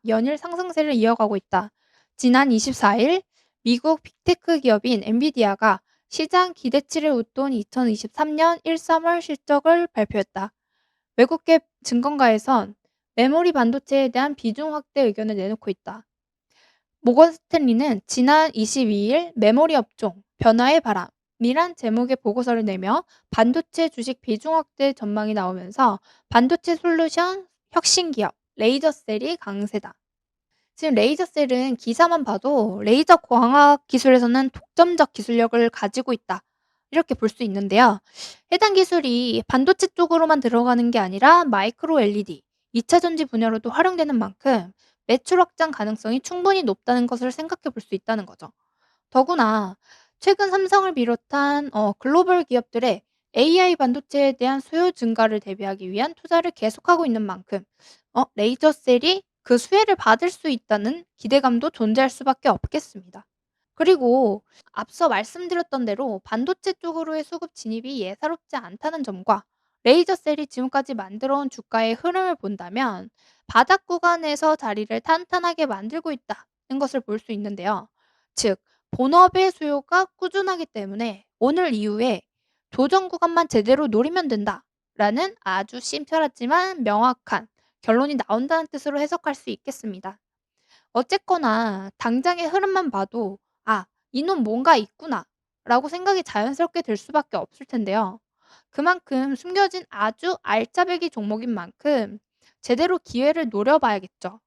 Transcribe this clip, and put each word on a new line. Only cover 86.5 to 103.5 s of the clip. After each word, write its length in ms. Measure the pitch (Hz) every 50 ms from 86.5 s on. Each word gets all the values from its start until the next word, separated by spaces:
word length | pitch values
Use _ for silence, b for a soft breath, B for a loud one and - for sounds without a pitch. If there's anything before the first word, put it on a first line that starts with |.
| 302 349 359 381 370 320
명확한 640 | 240 214 208 214 233 254 254 _ _ - 220 170 226 _ _ _ _ _ _ _
결론이 360 | - - 220 240 277 285 294 240 -
나온다는 400 | - 208 233 262 294 330 330 320
뜻으로 340 | - - 277 - 294 285 285
해석할 340 | 294 294 349 - - 302 277
수 140 | - - 254
있겠습니다. 680 | 208 - - 277 262 - - 220 190 185 - 190 202 _ _ _ _ _ _ _ _ _ _ _ _ _ _ _
어쨌거나 1000 | - 233 254 - 381 392 - - 370 339 294 233 214 220 233 220 196 190 190 196 -
당장의 520 | - - 233 233 254 269 349 349 349 339 302
흐름만 420 | 339 392 392 392 381 381 370 277
봐도 480 | - 196 196 - - 240 220 190 196 - _ _ _ _ -
'아, 220 | 220 220 196 180 _ _ _ _ _
이놈 300 | - 247 302 359 392 320
뭔가 340 | 233 214 220 247 262 330 320
있구나.'라고 1120 | 240 214 - _ _ 302 320 247 185 165 _ _ _ _ _ _ _ - - 240 254 277 294
생각이 340 | 330 359 370 403 392 370
자연스럽게 600 | - - - 208 214 254 277 - 339 330 - 339
들 140 | 330 - 214
수밖에 400 | 196 - - 302 302 285 - -
없을 280 | 180 - - _ - 269
텐데요. 560 | - - 240 208 190 190 220 214 185 202 226 _ _ _ b b b b b b b
그만큼 640 | - - 294 349 370 359 _ - 277 254 262 277 269
숨겨진 480 | - - 349 370 392 403 381 - 370 330 _
아주 480 | - 202 208 220 226 - - 370 370 -
알짜배기 680 | - - 202 220 233 - - 359 359 370 359 339 349 320
종목인 400 | - 240 208 208 214 220 233 247
만큼 680 | 226 196 170 185 - _ - 294 294 247 214 196 202 214 _ _ _ _ _ _ _ _
제대로 380 | - - 233 226 330 359 359 339
기회를 500 | _ - - 240 262 294 320 330 311 233